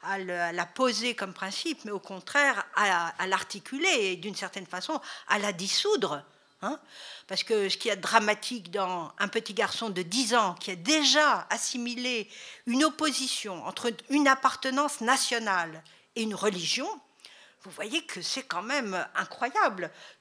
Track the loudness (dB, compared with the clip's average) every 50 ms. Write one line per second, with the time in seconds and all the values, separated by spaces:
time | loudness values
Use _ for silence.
0 | -4 -4 -4 -4 -4 -4 -2 -2 -2 -2 0 -2 -4 -4 0 2 2 2 2 2
1 | -2 -2 -2 -2 -4 -6 -6 -6 -6 -6 -6 -4 -4 -4 -4 -4 -6 -8 -8 -8
2 | -8 -8 -12 -12 -12 0 4 4 6 6 4 2 -2 -2 2 2 4 4 4 2
3 | 2 -2 -4 -4 -2 0 0 0 0 -4 -10 -12 -10 -8 -6 0 2 4 4 4
4 | 2 0 -2 -4 -6 -8 -6 -6 -8 -8 -8 -10 -12 -8 -8 -8 -6 -4 -4 -4
5 | -6 -8 -16 -16 -2 0 0 0 2 0 -2 -2 -2 0 0 2 2 4 2 2
6 | 2 0 -2 -4 -8 -14 _ _ _ _ _ _ -6 -6 -6 -6 -10 -18 -20 -18
7 | -18 -16 -18 -18 -10 -6 -4 -4 0 2 2 2 4 2 0 0 0 0 0 0
8 | 0 4 4 4 6 6 0 0 -2 -8 -8 -8 -10 -6 -4 -2 -2 0 -2 -4
9 | -6 -8 -4 -4 -4 -2 -2 -4 -4 -4 -2 -2 -2 0 0 -4 -4 -4 -2 -4
10 | -4 -2 0 0 0 4 4 4 4 2 0 -4 -8 -8 -8 -6 0 2 2 4
11 | 6 6 6 6 6 6 4 2 2 -2 -2 -2 -2 -4 -4 -4 -4 -4 -6 -4
12 | -2 -2 -2 -2 -4 -6 -12 -18 -18 -18 -20 -12 _ 0 4 4 4 4 4 2
13 | 0 0 0 0 -2 -2 -4 -4 -4 -6 -8 -6 -8 -8 -8 -2 -2 -2 -4 -4
14 | -6 0 2 4 6 6 6 6 4 0 0 2 -4 -2 0 2 0 0 0 -2
15 | 2 4 4 4 4 2 0 0 0 0 0 0 0 -2 -6 -14 -18 -20 -20 -20
16 | _ _ _ -4 -2 -2 -2 0 0 0 0 0 -2 -2 0 0 -2 -4 -6 -8
17 | -12 _ _ _ -20 -20 -20 -20 -20 -20 _ _ _ -20 -10 -8 -8 -4 -4 -4
18 | -4 -4 -10 -8 -6 -4 -4 -4 -4 -4 -6 -6 -2 0 -2 0 0 -2 -2 -4
19 | -4 -4 -4 -6 -6 -6 -6 -4 -4 -2 2 2 2 2 2 0 -8 -8 -8 -14
20 | -20 -20 -20 _